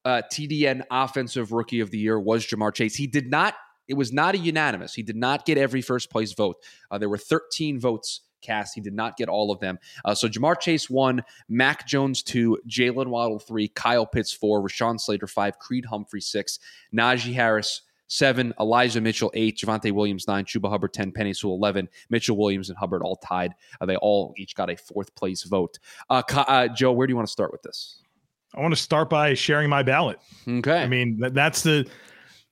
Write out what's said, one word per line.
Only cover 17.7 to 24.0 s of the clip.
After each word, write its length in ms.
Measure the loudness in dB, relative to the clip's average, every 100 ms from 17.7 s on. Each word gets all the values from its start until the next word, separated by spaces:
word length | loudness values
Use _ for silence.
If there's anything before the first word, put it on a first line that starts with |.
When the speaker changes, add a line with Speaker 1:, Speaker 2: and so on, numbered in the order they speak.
| -6 -12 _ -10
Speaker 1:
seven, 460 | 2 2 4 0 0
Elijah 400 | 2 4 4 2
Mitchell 300 | 0 0 -2
eight, 240 | 0 0 0
Javonte 340 | -2 -2 0
Williams 340 | 0 0 -2 -2
nine, 200 | -2 -2
Chuba 240 | -4 -2
Hubbard 240 | -2 -2
ten, 180 | -4 -6
Penei 240 | -4 -4 -4
Sewell 200 | -4 0
eleven, 340 | 0 0 -4 -10 -4
Mitchell, 280 | -2 0 2
Williams, 320 | 2 0 -4
and 80 | -8
Hubbard 240 | -4 -2
all 160 | -4 -6
tied. 360 | -4 -4 -2 -6 _ -8
Uh, 40 | -2
they 120 |
all 360 | 0